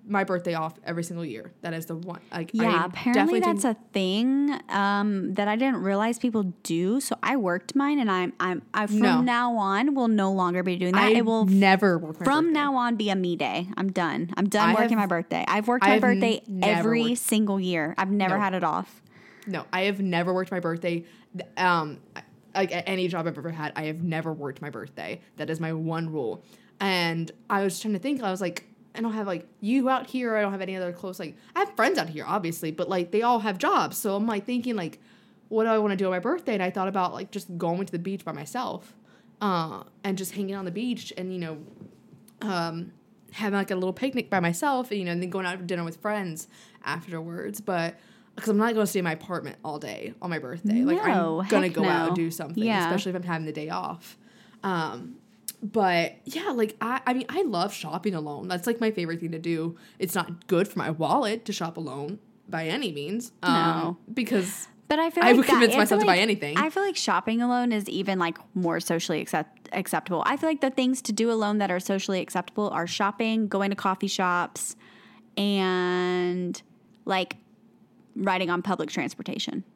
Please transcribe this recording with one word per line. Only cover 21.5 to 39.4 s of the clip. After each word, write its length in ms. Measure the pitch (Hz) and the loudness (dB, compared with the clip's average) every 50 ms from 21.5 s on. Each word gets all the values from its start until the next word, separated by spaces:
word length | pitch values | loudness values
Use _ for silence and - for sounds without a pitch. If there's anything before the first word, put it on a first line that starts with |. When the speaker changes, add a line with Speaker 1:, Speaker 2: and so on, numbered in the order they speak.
| - - | -4 0
Speaker 1:
um, 400 | 180 185 175 170 160 151 143 - - - - - - - - - _ - - | 2 4 4 4 2 -2 -6 -12 -16 -18 -18 -18 -18 -18 -20 -20 _ -6 -2
like, 200 | 185 196 180 160 | -2 -2 0 -2
at 140 | 175 - - | -4 -4 -2
any 180 | 190 185 185 180 | -2 0 0 0
job 180 | 170 175 160 | -2 -2 -4
I've 100 | 170 143 143 | -4 -4 -6
ever 120 | 139 170 | -8 -10
had, 220 | 160 160 151 147 - | -8 -6 -8 -6 -6
I 80 | - 160 | -4 -4
have 180 | 156 156 165 170 | -4 -4 -4 -4
never 300 | 180 160 160 160 160 156 | -2 -2 -2 -2 -4 -6
worked 300 | 156 147 143 135 - - | -6 -6 -8 -8 -8 -10
my 80 | 147 | -10
birthday. 500 | - 113 - - - - 78 82 110 - - - _ | -10 -10 -12 -12 -12 -12 -10 -8 -10 -10 -12 -20 _
That 140 | - 151 151 | -10 -6 -6
is 100 | 160 160 | -4 -4
my 140 | 165 160 160 | -2 -4 -4
one 360 | 160 160 160 165 160 165 160 | -4 -4 -4 -2 -2 -4 -4
rule. 320 | 156 151 131 113 87 - - - - - - _ _ _ | -4 -4 -4 -4 -4 -6 -12 -20 -20 -20 -20 _ _ _
And 500 | 196 196 190 180 170 165 165 165 165 160 - - - _ | 0 0 2 2 2 2 0 -2 -4 -6 -8 -18 -6 _
I 120 | 220 196 196 | 0 0 0
was 140 | 196 175 - | 0 -2 -2
trying 140 | - 220 208 | -4 -4 -4
to 60 | 190 | -2
think, 220 | 185 269 294 262 247 | -2 -2 -2 -2 -2
I 80 | 196 | -4
was 100 | 185 185 | -4 -2
like, 240 | 202 180 170 - - - - _ - _ _ | -4 -6 -6 -6 -14 -16 -20 _ -20 _ _
I 80 | - | -6
don't 120 | 226 233 214 | -4 -4 -2
have, 160 | 220 208 196 | -2 -2 -2
like, 180 | 185 165 170 - _ _ | -4 -4 -6 -12 _ _
you 280 | - 202 240 269 254 254 | -2 2 2 4 4 4
out 200 | 262 254 254 - | 2 0 -2 -4
here. 260 | - 254 247 233 220 | -6 -4 -2 0 0
I 40 | 214 | 2
don't 100 | 208 202 | 2 0
have 100 | 196 196 | 0 -2
any 140 | 190 180 190 | -4 -6 -4
other 160 | 185 185 175 175 | -4 -4 -6 -6
close, 280 | 175 - 190 185 - | -6 -10 -10 -8 -8
like, 160 | 190 156 143 - - - - | -10 -12 -12 -14 -20 -8 -2
I 60 | 330 | -2
have 160 | 392 403 - | -2 -2 2
friends 200 | - 220 269 381 | 2 2 2 4
out 120 | 311 165 165 | 2 0 -2
here, 160 | 160 151 135 | -4 -8 -4
obviously, 460 | - 170 214 180 165 165 - - 160 156 | -2 -2 -2 0 -2 -4 -4 -4 -6 -4
but, 160 | - 180 180 | -4 -4 -2
like, 240 | 190 185 180 175 - | 0 -2 -2 0 0
they 100 | 214 226 | 2 4
all 160 | 240 247 233 | 4 2 2
have 180 | 208 220 196 | 2 -2 -2
jobs. 400 | 185 - 302 403 311 185 147 - | 0 0 2 4 4 2 0 -2
So 200 | - - 214 196 | -4 -2 -2 0
I'm, 100 | 202 214 | 0 0
like, 200 | 226 226 202 202 | 0 0 -2 -2
thinking, 280 | - 247 247 233 247 240 | -2 -4 -2 -2 -2 -2
like, 240 | 214 175 156 - - - - - - _ _ _ _ _ _ | -2 -4 -6 -8 -12 -20 -20 -20 -20 _ _ _ _ _ _
what 140 | 220 220 220 | 0 0 2
do 80 | 226 | 4
I 80 | 220 220 | 4 2
wanna 160 | 214 208 202 | 2 2 2
do 120 | 185 196 | 2 0
on 40 | 190 | 0
my 80 | 180 180 | 0 0
birthday? 360 | 175 180 180 180 - - 226 | 0 0 -2 -2 -2 -2 -2
And 80 | 196 185 | 0 0
I 80 | 185 | -2
thought 180 | 185 202 185 190 | -2 -2 -4 -2
about, 240 | 202 202 185 175 - | 0 0 -2 -2 -2
like, 180 | - 190 196 | -6 -10 -8
just 260 | - 202 185 - 180 | -10 -12 -10 -8 -8
going 300 | 170 175 170 170 180 196 | -4 -2 0 0 0 -2
to 60 | 190 - | -4 -4
the 80 | 175 | -6
beach 240 | 170 196 196 196 - | -6 -6 -6 -6 -8
by 80 | - 156 | -8 -10
myself, 640 | 143 147 147 - 240 254 - - 185 - - - - _ _ - - _ - _ _ | -10 -10 -8 -6 -6 -6 -4 -6 -8 -12 -16 -20 -20 _ _ -20 -20 _ -20 _ _